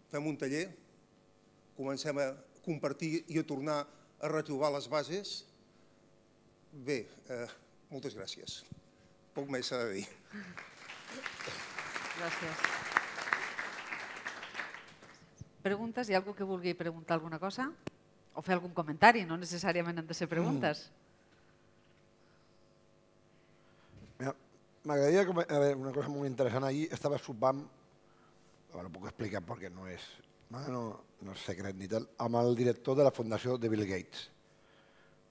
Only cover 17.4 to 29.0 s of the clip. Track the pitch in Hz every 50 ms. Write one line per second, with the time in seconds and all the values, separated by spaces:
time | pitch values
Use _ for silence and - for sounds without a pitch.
17.4 | - 196 196 - 254 285 330 - - - - - - - - - - - - -
18.4 | 156 - 190 180 175 180 175 - 165 151 147 160 - 220 233 233 190 165 165 170
19.4 | 180 160 175 175 175 196 170 175 170 170 170 170 160 156 165 - 180 160 170 165
20.4 | 170 165 - 135 - 160 151 - - - - - - - - - - - - -
21.4 | - - - - - - - - - - - - - - - - - - - -
22.4 | - - - - - - - - - - - - - - - - - - - -
23.4 | - - - - - - - - - - - 104 - - - - 120 139 - -
24.4 | - - - - - - - - - 147 147 143 139 143 165 190 202 180 185 170
25.4 | 170 - 156 147 143 143 139 131 131 135 123 143 143 143 147 143 143 139 127 120
26.4 | 139 123 107 131 135 135 131 143 156 165 - - - 147 143 135 - - 135 110
27.4 | 117 131 131 139 147 - - - - - - - - - - - - - - -
28.4 | - - - - - - - 85 87 92 82 90